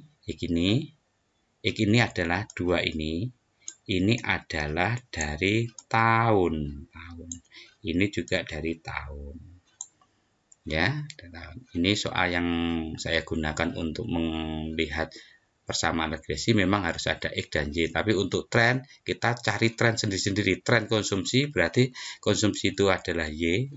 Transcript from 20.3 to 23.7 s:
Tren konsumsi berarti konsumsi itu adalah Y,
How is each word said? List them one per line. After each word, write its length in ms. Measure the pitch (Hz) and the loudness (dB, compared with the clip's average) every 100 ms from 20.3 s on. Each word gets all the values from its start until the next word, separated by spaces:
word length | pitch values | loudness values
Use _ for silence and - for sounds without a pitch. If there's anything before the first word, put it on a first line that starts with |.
| 98 98 90 - | 0 2 0 2
Tren 240 | 120 104 | 2 2
konsumsi 560 | 110 98 95 85 127 147 | 0 0 -2 0 0 2
berarti 480 | 117 82 123 131 - - - | 2 2 2 2 -2 -14 -4
konsumsi 560 | - 98 104 95 98 | 0 2 2 2 0
itu 160 | 92 98 | 2 4
adalah 400 | 90 - 82 78 | 2 0 -2 -2
Y, 400 | 78 85 95 139 | 0 2 2 0